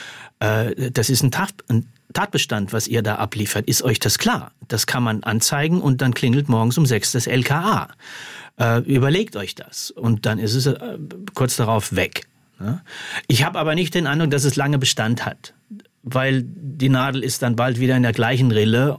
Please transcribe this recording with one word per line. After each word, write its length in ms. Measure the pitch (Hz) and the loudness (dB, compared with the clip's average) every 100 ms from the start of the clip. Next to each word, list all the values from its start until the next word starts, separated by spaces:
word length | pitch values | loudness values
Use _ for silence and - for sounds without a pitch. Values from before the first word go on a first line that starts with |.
| - - - - | -18 -18 -20 -4
äh, 520 | 107 110 113 - 127 | 0 0 0 -2 -4
das 180 | 127 110 | 0 2
ist 120 | 127 | 2
ein 60 | 135 | 2
Tat-, 340 | - 196 - - | 0 -4 -6 0
ein 180 | 113 - _ _ | 0 0 _ _
Tatbestand, 600 | - 202 135 - 110 101 | -4 -2 -2 -2 -2 -2
was 140 | 113 - | -4 -2
ihr 140 | 117 | 0
da 140 | 107 107 | 0 -2
abliefert. 500 | 107 107 104 104 110 | -4 -4 -2 -2 0
Ist 140 | - | 0
euch 160 | 123 117 | 0 0
das 200 | 104 - | 0 0
klar? 340 | 226 247 - _ - | 0 0 -4 _ -8
Das 180 | 113 - | -4 -2
kann 160 | 135 | 0
man 220 | 117 107 | 0 -2
anzeigen 560 | 113 110 - 143 156 180 | -2 0 0 0 2 2
und 200 | 143 127 | 2 2
dann 140 | 131 | 2
klingelt 340 | 120 127 131 143 | 2 2 2 2
morgens 300 | 110 113 127 | 2 2 4
um 80 | 139 | 4
sechs 260 | 107 - | 2 0
das 140 | 123 - | -2 0
L 160 | 127 | 0
K 180 | 120 147 | 2 0
A. 280 | 175 208 - - - - - - - - | 2 0 -2 -12 -20 -18 -16 -18 -18 -2
Äh, 220 | 117 117 | 0 2
überlegt 520 | - 135 139 175 220 104 | 2 2 4 2 0 -6
euch 180 | 95 | -10
das. 360 | - - - - | -10 -14 -12 -12
Und 340 | - 117 110 | -4 0 0
dann 140 | 117 110 | 0 -2
ist 160 | 107 | 0
es, 100 | 127 131 | 0 0
äh, 320 | 127 240 - 147 - - | -2 -6 -12 -12 -14 -12
kurz 220 | - 127 - | -2 -2 0
darauf 380 | 113 113 - | 0 0 0
weg. 320 | 90 78 - - _ _ - | -2 -4 -6 -14 _ _ -10
Ne? 220 | 98 160 - - - - - | -6 -6 -8 -16 -12 -10 0
Ich 180 | 117 | 0
hab 100 | 240 | 0
aber 200 | 185 156 | 0 0
nicht 200 | 156 175 | 0 0
den 120 | 180 147 | 0 0
Eindruck, 240 | 147 160 | 2 2
dass 140 | 139 | 2
es 120 | 139 131 | 2 2
lange 220 | 139 147 | 2 2
Bestand 480 | 127 - 110 117 - | 0 0 0 -2 -4
hat, 260 | - - _ - 208 - _ | -10 -18 _ -20 -20 -20 _
weil 400 | 127 131 135 131 127 | -4 -2 2 0 -2
die 420 | 180 147 147 131 | -8 -10 0 2
Nadel 340 | 131 135 131 | 4 2 -2
ist 200 | - - | -4 -2
dann 120 | 123 | 0
bald 260 | 113 131 120 | 2 2 2
wieder 180 | 127 127 | 2 4
in 40 | |
der 120 | 123 | 4
gleichen 360 | 113 113 127 131 | 2 2 4 4
Rille 460 | 107 110 117 139 | 4 4 4 2